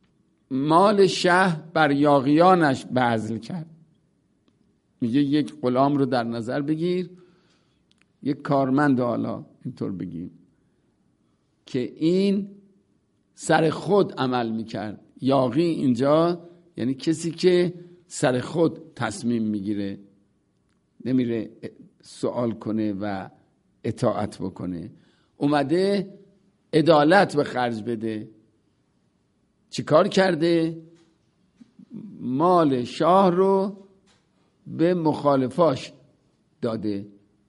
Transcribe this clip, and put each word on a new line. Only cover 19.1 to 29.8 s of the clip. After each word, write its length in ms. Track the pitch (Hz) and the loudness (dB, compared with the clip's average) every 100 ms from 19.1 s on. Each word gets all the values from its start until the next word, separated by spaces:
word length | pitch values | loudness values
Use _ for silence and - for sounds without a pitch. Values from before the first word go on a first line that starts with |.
| 101 117 120 | -6 -4 -2
می‌گیره، 560 | 110 104 98 101 98 101 101 _ _ _ _ _ _ _ _ - 113 | -2 -4 -4 -6 -6 -10 -18 _ _ _ _ _ _ _ _ -12 -2
نمیره 460 | 131 120 117 107 - 117 - - _ | -2 0 -4 -6 -12 -18 -18 -20 _
سوال 500 | - - 123 120 120 | -20 -8 -6 -4 -4
کنه 420 | 104 110 107 107 | -6 -6 -4 -4
و 360 | 95 104 98 92 - _ _ _ _ | -6 -8 -8 -12 -18 _ _ _ _
اطاعت 540 | - 107 120 101 101 - | -10 -4 -2 -2 -6 -8
بکنه. 540 | 95 - 90 87 92 - _ _ _ - | -12 -10 -10 -10 -12 -18 _ _ _ -6
اومده 760 | 143 147 135 170 196 202 190 - _ _ _ _ _ | -2 0 0 0 0 -2 -6 -14 _ _ _ _ _
عدالت 640 | 156 156 151 147 196 156 143 | 2 4 6 6 4 4 0
به 80 | |
خرج 400 | 139 123 123 113 | -2 -2 -4 -4
بده. 460 | 107 117 113 110 107 - _ _ _ _ _ _ _ _ _ _ _ _ _ | -6 -6 -6 -8 -12 -20 _ _ _ _ _ _ _ _ _ _ _ _ _
چی 140 | - | -8